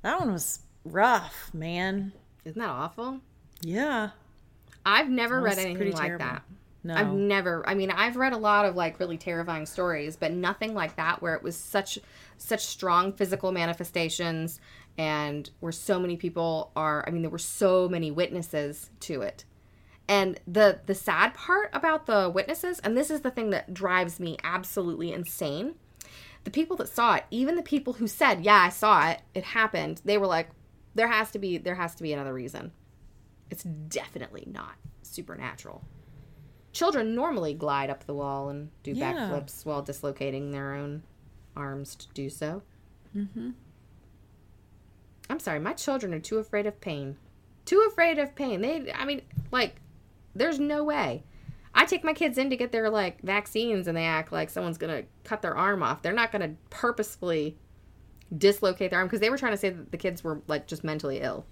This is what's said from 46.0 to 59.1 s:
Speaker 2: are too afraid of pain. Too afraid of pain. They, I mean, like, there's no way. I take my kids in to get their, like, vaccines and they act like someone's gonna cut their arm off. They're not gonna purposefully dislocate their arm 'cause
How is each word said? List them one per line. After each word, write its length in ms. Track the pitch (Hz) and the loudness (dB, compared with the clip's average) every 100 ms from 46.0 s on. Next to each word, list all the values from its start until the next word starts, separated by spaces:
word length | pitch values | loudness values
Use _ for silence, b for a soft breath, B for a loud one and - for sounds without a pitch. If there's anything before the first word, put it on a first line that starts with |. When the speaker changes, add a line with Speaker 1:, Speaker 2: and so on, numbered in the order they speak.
| 202 | -2
Speaker 2:
are 80 | 160 | -6
too 160 | - 220 | -2 -4
afraid 280 | 214 208 208 | 0 -2 -2
of 120 | 208 | -4
pain. 340 | 196 147 139 143 - - - - | -8 -6 -6 -10 -18 -20 -20 -18
Too 220 | - 381 440 | 4 6 6
afraid 280 | 415 339 302 | 6 4 4
of 160 | 285 | -2
pain. 260 | - 269 185 | -2 -4 0
They, 320 | 233 320 262 | 0 -2 -4
I 120 | - 269 | -4 -2
mean, 160 | 285 - - - | -4 -4 -8 -2
like, 260 | 254 226 - - - - - - | 0 0 -4 -20 -20 -20 -20 -18
there's 240 | 190 294 285 | 0 0 2
no 240 | 294 294 | 0 0
way. 380 | 294 294 139 - B B B B B - | 0 0 -2 -4 B B B B B 6
I 100 | 294 | 6
take 180 | 359 | 4
my 80 | 320 | 0
kids 260 | 311 320 247 | 0 0 2
in 120 | 269 | 0
to 60 | 247 | 0
get 140 | 247 | 0
their, 160 | 226 220 | 0 2
like, 300 | 214 185 - | 2 0 -4
vaccines 640 | 185 202 208 220 233 202 180 | -2 -2 0 -2 0 0 0
and 80 | 165 | 0
they 80 | |
act 260 | 165 160 160 | 0 0 -2
like 180 | 165 160 | -4 -2
someone's 280 | 180 175 165 | -4 -4 -4
gonna 240 | 160 147 - - | -4 -4 -8 -18
cut 180 | - 214 | -8 -4
their 140 | - - | -2 0
arm 260 | 190 196 | 2 2
off. 200 | 131 151 | 0 0
They're 100 | - | -2
not 180 | 220 226 | 0 0
gonna 240 | 214 165 156 - | 0 -4 -6 -16
purposefully 840 | - 240 240 208 - 180 160 151 - - - - - - - - 156 | -2 -2 -2 -6 -4 -2 0 -2 -8 -20 -20 -20 -20 -20 -20 -12 4
dislocate 540 | 202 202 196 185 185 | 6 6 2 2 0
their 80 | 180 | 2
arm 80 | |
'cause 100 | 185 | 2